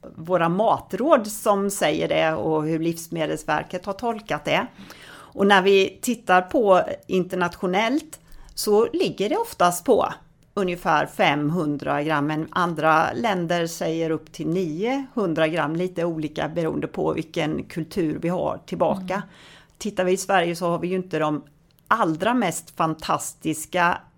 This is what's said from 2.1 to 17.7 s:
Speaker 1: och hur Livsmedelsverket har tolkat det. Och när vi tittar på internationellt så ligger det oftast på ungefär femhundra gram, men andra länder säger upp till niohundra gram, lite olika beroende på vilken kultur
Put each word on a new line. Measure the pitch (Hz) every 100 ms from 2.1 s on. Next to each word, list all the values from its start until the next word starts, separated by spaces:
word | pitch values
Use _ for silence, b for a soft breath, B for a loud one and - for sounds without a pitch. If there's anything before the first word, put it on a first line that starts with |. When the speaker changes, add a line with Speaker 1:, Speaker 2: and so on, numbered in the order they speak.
| 160 160
Speaker 1:
och | 160 160 156
hur | 151 160
Livsmedelsverket | 165 165 - 165 156 156 - 151 160 180 202
har |
tolkat | 196 240 220 214 147 -
det. | 160 247 B B B B
Och | B B - 202
när | 202
vi | 190 196 190 -
tittar | - 226 - 185
på | 180 302 208 185 - - -
internationellt | 185 180 180 175 - 185 185 226 285 - - b b b -
så | - 208 233
ligger | 339 233 - 202
det | 370
oftast | 466 - 175 175 -
på | 202 151 - - _ _
ungefär | - 185 175 185 151 -
femhundra | - 180 143 147 175 151 143 147 143
gram, | 147 151 143
men | 156 160
andra | - 175 160 156 156 165
länder | - 240 185 170 175 170
säger | - 170 165 160
upp | 160 156
till | - 160
niohundra | 175 180 156 226 277 262 - 190 156 156
gram, | 165 147 165
lite | 180 180 175
olika | 160 151 - 151
beroende | 165 160 151 156
på | - 156
vilken | 156 160 - 156 151
kultur | -